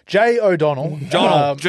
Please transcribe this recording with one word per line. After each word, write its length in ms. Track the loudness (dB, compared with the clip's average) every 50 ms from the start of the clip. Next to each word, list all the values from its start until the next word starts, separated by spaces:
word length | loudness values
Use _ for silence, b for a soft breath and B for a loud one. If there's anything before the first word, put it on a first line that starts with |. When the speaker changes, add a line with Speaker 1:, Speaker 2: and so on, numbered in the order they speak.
| b
Speaker 1:
Jay 320 | -2 0 2 2 2 2 2
O'Onnell, 600 | 2 0 0 2 0 0 0 -2 -6 -8 -8 -10 -8 -4
Speaker 2:
Donald. 220 | 0 0 2 2
Speaker 1:
um, 180 | 2 2 2 0 -4 -4 -4